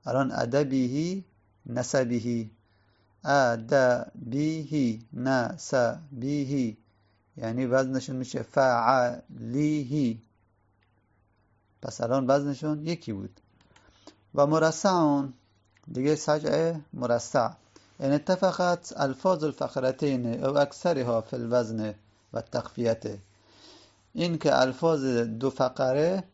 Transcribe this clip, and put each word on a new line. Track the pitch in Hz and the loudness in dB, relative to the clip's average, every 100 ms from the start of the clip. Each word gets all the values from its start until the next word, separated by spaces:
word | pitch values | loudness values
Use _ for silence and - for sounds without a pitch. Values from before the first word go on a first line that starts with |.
| - | -2
الان | 127 131 | -2 0
ادبه، | 117 120 135 143 135 123 139 165 190 185 _ _ _ - | -2 0 0 0 0 0 -2 -4 -6 -10 _ _ _ -8
نسبه. | 120 123 139 123 120 117 117 110 _ _ _ _ _ _ _ | -6 0 0 2 0 -2 -4 -6 _ _ _ _ _ _ _
ادبه، | 156 139 127 117 117 139 127 123 - - 113 131 151 160 139 151 123 113 - | 2 4 4 0 2 4 4 2 -2 -12 -6 -2 -2 -4 -4 0 0 -2 -10
نسبه. | - 127 131 117 165 - 135 117 117 143 135 131 147 135 139 120 107 _ _ _ _ _ - | -6 0 0 -2 -6 -2 2 2 -2 -12 -8 -4 -2 -2 -2 -2 -6 _ _ _ _ _ -10
یعنی | 113 120 127 | -6 -4 0
وزنشون | 131 131 131 127 131 | 2 2 -2 -4 -8
می‌شه | 127 143 | -6 -8
فعلیه. | - - 131 120 117 131 123 123 - 120 113 127 151 151 123 147 127 110 _ _ _ _ _ _ _ _ _ _ _ _ _ _ _ _ | -2 2 4 4 4 4 2 -2 -14 -14 -6 -2 0 0 -2 0 0 -2 _ _ _ _ _ _ _ _ _ _ _ _ _ _ _ _
پس | 123 - | -14 -6
الان | 117 135 127 | 0 0 4
وزنشون | 143 143 135 156 151 156 | 2 2 -4 -4 -4 -4
یکی | 135 - | -6 -6
بود. | 101 98 _ _ _ _ _ _ _ - _ _ 143 | -8 -10 _ _ _ _ _ _ _ -20 _ _ 2
و | 143 | 4
مرصعون، | 160 160 156 202 180 156 143 135 - _ _ _ _ - | 6 4 4 2 4 4 2 0 -10 _ _ _ _ -10
دیگه | 127 139 151 | -2 0 0
سجع | - 151 151 147 165 165 - | 2 0 2 2 0 -2 -10
مرصع. | - 123 120 - 139 117 - _ - _ _ | -6 0 0 2 0 0 -4 _ -20 _ _
ان | 135 | 0
اتفقت | 147 151 185 190 170 180 175 - - | 0 0 0 0 2 0 0 -4 -2
الفاظ | 139 131 190 180 | -2 0 0 2
الفقرتین | 151 127 135 139 131 131 151 131 120 120 | 0 -4 -4 0 -2 0 0 0 -2 -2
او | 139 147 | 0 2
اکثرها | 143 - 180 151 123 113 | 2 0 -2 0 0 -2
فی | 110 127 | -2 -8
الوزن | 117 123 113 113 107 101 _ _ _ | 0 0 0 -4 -6 -8 _ _ _
و | 113 | -10
التقفیت. | - 123 - - 117 113 - 101 - _ _ _ - - - _ _ | -4 -6 -6 -2 0 0 -4 -10 -16 _ _ _ -20 -20 -20 _ _
این | - 170 160 | -4 -2 0
که | 151 135 | 2 4
الفاظ | 131 127 165 156 131 | 2 2 0 2 0
دو | 120 117 110 135 | 0 -2 -2 -4
فقره | - 131 - 131 135 160 190 185 | 0 -2 0 0 2 0 0 -6